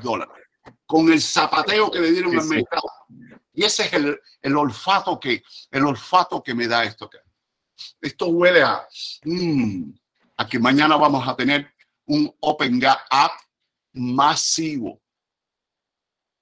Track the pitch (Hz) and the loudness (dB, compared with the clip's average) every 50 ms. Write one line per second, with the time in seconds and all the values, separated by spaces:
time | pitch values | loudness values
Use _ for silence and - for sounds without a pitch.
0 | 113 123 110 92 - - - - - _ _ _ _ - - _ _ - - 160 | -6 -4 -4 -4 -6 -10 -14 -20 -20 _ _ _ _ -20 -20 _ _ 0 2 4
1 | 160 160 165 151 - - - - - - - 190 190 190 208 214 214 196 - 175 | 4 4 4 4 2 0 0 0 0 0 0 -2 0 0 0 0 0 0 0 0
2 | 170 160 170 185 185 175 170 170 160 156 156 - - - - - - - - - | 2 2 2 2 0 0 0 0 0 0 -2 -2 -2 -2 -4 -6 -6 -8 -12 -18
3 | _ _ - - - - - - _ _ _ 147 202 214 - 220 208 - 180 165 | _ _ -20 -20 -20 -20 -20 -20 _ _ _ -2 -2 0 0 -2 -2 -2 -2 -2
4 | 143 143 143 - _ _ _ _ - 139 143 147 147 135 110 - - 190 196 190 | 0 -2 -4 -6 _ _ _ _ -6 -2 -2 0 0 -2 -4 -6 -2 0 0 0
5 | - 185 180 180 - 135 117 - - _ - - - _ - 135 139 147 135 110 | 0 -2 -6 -6 -4 -4 -4 -4 -6 _ -20 -20 -18 _ -2 0 0 0 -2 -4
6 | - - - 180 175 - 180 - - 139 120 117 117 113 117 117 117 104 104 - | -4 0 2 2 2 0 -4 -8 -6 -6 -4 -4 -2 0 0 0 0 -2 -4 -10
7 | 127 - - - _ _ _ _ _ _ _ _ _ _ _ - - - - _ | -16 -18 -20 -20 _ _ _ _ _ _ _ _ _ _ _ -20 -20 -20 -16 _
8 | - 143 - - 190 175 165 170 175 180 180 165 135 117 101 - - - - - | -12 -12 -8 -6 -4 -2 0 4 4 4 6 6 4 4 2 -2 -6 -12 -16 -16
9 | - - - - - 156 170 180 180 165 151 135 117 107 95 90 80 69 - _ | -16 -16 -16 -12 -8 -6 -4 -2 -2 0 0 0 0 0 -2 -6 -8 -12 -14 _
10 | _ _ _ _ _ _ _ - 117 - - 120 113 127 135 143 151 160 156 147 | _ _ _ _ _ _ _ -8 -6 -4 -2 0 2 2 4 4 4 4 4 4
11 | 151 147 143 131 123 131 123 - 123 135 143 143 143 - _ _ _ _ _ _ | 4 2 2 0 -2 -4 -4 -4 -2 0 0 -2 -2 -6 _ _ _ _ _ _
12 | _ - 151 151 151 - - _ - 151 151 - 147 127 123 123 127 135 131 - | _ -2 -2 0 0 -2 -4 _ -4 -2 -2 -2 -2 -2 0 2 2 2 2 0
13 | - - 131 135 147 170 - - - _ _ _ _ _ _ _ _ _ _ 131 | 0 0 2 2 2 2 -2 -6 -18 _ _ _ _ _ _ _ _ _ _ -8
14 | 123 123 123 135 139 151 160 - - - - - 160 156 151 131 110 92 - - | -6 -2 0 2 2 2 2 0 -2 -2 -2 -4 -4 -4 -6 -6 -8 -8 -10 -14
15 | _ _ _ _ _ _ _ _ _ _ _ _ _ _ _ _ _ _ _ _ | _ _ _ _ _ _ _ _ _ _ _ _ _ _ _ _ _ _ _ _
16 | _ _ _ _ _ _ _ _ | _ _ _ _ _ _ _ _